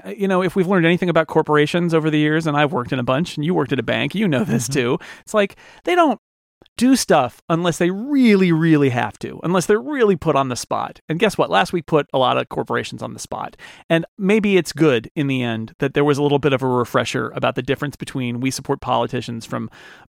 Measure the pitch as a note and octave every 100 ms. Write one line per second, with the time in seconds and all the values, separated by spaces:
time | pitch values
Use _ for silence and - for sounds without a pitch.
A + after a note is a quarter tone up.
0 | F#3+ G3+ G3 F#3 F#3 G3+ F3 G3 E3 F3
1 | F3+ E3 D#3+ D#3+ D#3 D3+ D3 F3 F3 D#3+
2 | D#3 D3+ D3+ D#3 D#3+ C#3+ D3 C3+ B2 C3
3 | B2 C3 F3 - D3+ F3 C#3 C3+ A2+ A#2
4 | C#3 F3+ G#3+ C3 A2 C3+ A#2+ C3+ A#2+ D#3
5 | - - - A3 G3+ - - - - F4+
6 | D#4+ G3+ _ _ _ _ _ - B3 C4
7 | - E3 B2 - - E3 F3 D#3 F3 G3
8 | C4 C#4+ A#3+ G3 F#3 D#3+ E3 D3+ C#3 A#2+
9 | A2+ - - - E3 F#3 - G#3+ C4 D4
10 | G#3+ F#3 D#3+ C3+ C3+ A#2+ - A2+ A#2+ -
11 | - D#3+ G#3+ - D3+ F#3+ F#3+ F3+ - D#3
12 | C#3+ C3+ B2+ B2+ A#2+ - B2 A#2+ A2+ A2+
13 | A#2 A#2 - - - - - - - E3
14 | - - F#3+ A3 G3+ F#3+ - C#3+ D#3+ A#2+
15 | A2+ - C#3 C3 A#2+ A2+ A2 - C#3 C#3+
16 | D3 C#3 C#3+ C#3+ D3 C3 C3 B2 A#2 B2+
17 | A#2 C3 A#2+ - A#2+ B2+ B2+ B2+ C#3+ -
18 | B2+ C#3 B2 A#2+ C3 C3 C#3 C#3 - A#2+
19 | A#2+ B2 A#2 A#2 - B2 A2+ - - -